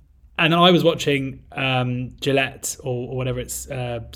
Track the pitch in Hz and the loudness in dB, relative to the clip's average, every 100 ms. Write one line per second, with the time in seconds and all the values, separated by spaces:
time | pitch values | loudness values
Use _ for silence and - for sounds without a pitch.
0 | _ _ - - 165 170 175 175 156 156 | _ _ -14 -2 2 6 8 8 4 2
1 | - 139 135 131 - - 131 131 123 123 | 0 0 -2 -8 -14 -4 0 0 0 -2
2 | 123 - 143 135 127 - - - 135 123 | -6 -4 0 2 0 -4 -10 -8 -6 -6
3 | 123 127 127 123 123 - - 135 123 120 | -6 -4 -4 -4 -6 -10 -8 -6 -6 -6
4 | 117 | -10